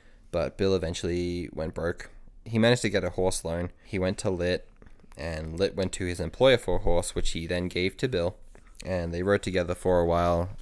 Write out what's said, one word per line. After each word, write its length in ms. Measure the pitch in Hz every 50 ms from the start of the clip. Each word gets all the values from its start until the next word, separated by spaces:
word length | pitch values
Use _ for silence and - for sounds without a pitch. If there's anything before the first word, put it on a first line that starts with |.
| - - - - - -
but 260 | - 85 76 69 -
Bill 180 | - 98 95 95
eventually 720 | 90 80 82 87 - - 87 87 87 87 87 87 87 85 - -
went 200 | - 80 80 -
broke. 360 | 80 80 85 - - - - - - - - - - -
He 140 | 113 113 113
managed 220 | 113 120 123 120 -
to 60 | 107
get 140 | 98 95 90
a 80 | 87
horse 340 | - - 90 92 - - -
loan. 260 | 85 82 87 90 - - - -
He 140 | - -
went 200 | 92 92 92 101 -
to 100 | - 104
Lit, 380 | 92 85 87 90 90 - - - - - - - - - - - -
and 400 | - 78 82 80 78 80 80 80
Lit 180 | 87 98 - -
went 160 | 95 92 95 -
to 120 | - 98
his 140 | 90 87 -
employer 380 | 82 82 - - 127 135 127
for 180 | 110 - 92 87
a 40 | 85
horse, 360 | - - 85 85 - - -
which 160 | - - -
he 160 | - 82 82
then 200 | 82 90 87 90 90
gave 280 | - 87 90 98 -
to 100 | - 139 131
Bill. 260 | 127 87 85 90 - - - - - - - - - - -
And 280 | - 92 90 85 85 85
they 100 | 87 92
rode 180 | 98 101 98
together 320 | - 101 92 92 85 85 87
for 260 | - - 92 90 87
a 40 | 85
while, 440 | 85 85 87 87 87 87 85 87 92 - -